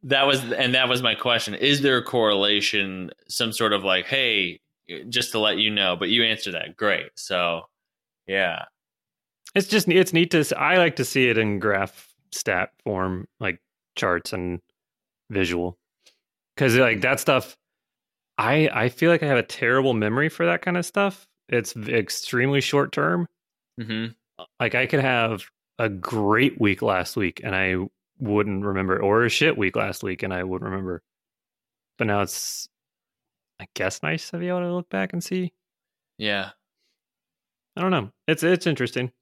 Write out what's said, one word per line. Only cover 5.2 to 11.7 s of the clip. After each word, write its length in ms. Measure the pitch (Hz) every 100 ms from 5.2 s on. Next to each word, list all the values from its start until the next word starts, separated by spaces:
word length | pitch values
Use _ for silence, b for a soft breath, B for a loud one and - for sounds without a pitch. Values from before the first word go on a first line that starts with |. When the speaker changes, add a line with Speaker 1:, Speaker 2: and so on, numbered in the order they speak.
| 120
Speaker 1:
to 80 | 113
let 180 | 107 95
you 120 | 107
know," 240 | 104 95 87
but 140 | 92
you 140 | 117 113
answered 300 | 107 101 85
that. 200 | 73 85
Great. 360 | 107 87 78 -
So, 460 | - 92 87 82 82 _ _ _ _ _ -
yeah. 380 | 95 90 80 - _ _ _ _ _ _ _ - -
Speaker 2:
It's 120 | 185
just, 200 | 214 180
it's 240 | 175 185
neat 200 | 165 170
to 80 | 160
s-, 120 | 147
I 240 | - 143 180
like 200 | 170 139
to 80 | 123
see 240 | 135 123
it 80 | 113
in 220 | 110 101
graph 540 | 104